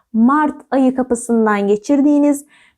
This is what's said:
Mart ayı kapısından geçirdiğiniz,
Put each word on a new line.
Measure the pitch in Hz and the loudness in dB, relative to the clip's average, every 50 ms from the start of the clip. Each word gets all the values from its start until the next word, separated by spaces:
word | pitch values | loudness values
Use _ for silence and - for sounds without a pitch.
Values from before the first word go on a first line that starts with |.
| _ _ - | _ _ 0
Mart | 220 226 247 277 302 302 302 302 - - - | 2 2 2 2 2 0 -2 -4 -8 -8 -4
ayı | - 277 262 254 254 | -2 0 0 0 0
kapısından | 254 254 254 240 233 - - 233 226 220 214 208 202 202 | -2 -4 -4 -6 -6 -4 -2 0 0 0 0 0 0 0
geçirdiğiniz, | 196 208 208 - - 285 285 269 294 294 285 285 294 285 285 - _ _ _ _ _ _ | 0 -2 -2 -2 0 0 2 2 2 2 2 2 0 0 -2 -6 _ _ _ _ _ _